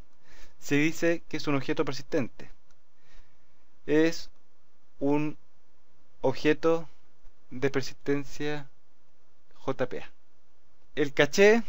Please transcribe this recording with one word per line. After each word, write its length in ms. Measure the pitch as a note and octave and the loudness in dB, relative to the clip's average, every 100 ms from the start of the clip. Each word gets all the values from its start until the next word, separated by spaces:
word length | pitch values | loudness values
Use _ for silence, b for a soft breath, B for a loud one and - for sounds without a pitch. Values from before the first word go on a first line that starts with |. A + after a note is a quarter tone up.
| - - b b b b | -4 -8 b b b b
se 160 | - C#3+ | 2 4
dice 480 | D#3 D#3+ E3+ E3+ - | 4 4 2 2 0
que 100 | D#3 | 0
es 100 | D3 | 2
un 80 | C#3+ | 2
objeto 280 | C3 D#3 | 2 2
persistente. 680 | C#3+ C3+ - E3 A2 - - - - - - - - - - - - - - - - | 2 0 0 2 2 -2 -4 -6 -8 -8 -8 -8 -6 -6 -6 -8 -8 -8 -8 -8 2
Es 420 | D3+ D#3+ - - - - - - - - - | 6 6 4 -2 -6 -8 -8 -8 -8 -8 0
un 360 | C#3 D3 D3+ D3 - - - - - - - - | 2 4 2 -2 -8 -8 -8 -8 -8 -8 -8 0
objeto 680 | B2+ - D3+ D3+ E3 E3 D#3 - - - - - - | 2 4 4 4 4 2 0 -6 -8 -8 -8 -8 -6
de 200 | B2+ C3+ | 0 2
persistencia 1000 | C3+ C3 - - C#3+ C#3 - D3 D3 C#3 - - - - - - - - - | 2 0 -2 0 0 2 0 0 -2 -4 -8 -10 -10 -10 -8 -8 -8 -8 -4
J 340 | - C3 B2+ | -2 0 0
P 100 | - | 0
A. 100 | - - - - - - - - - - | -4 -6 -8 -10 -8 -8 -8 -8 -6 0
El 180 | D3 | 2
caché 500 | C#3+ D3 - G3+ A3+ | 6 6 8 8 8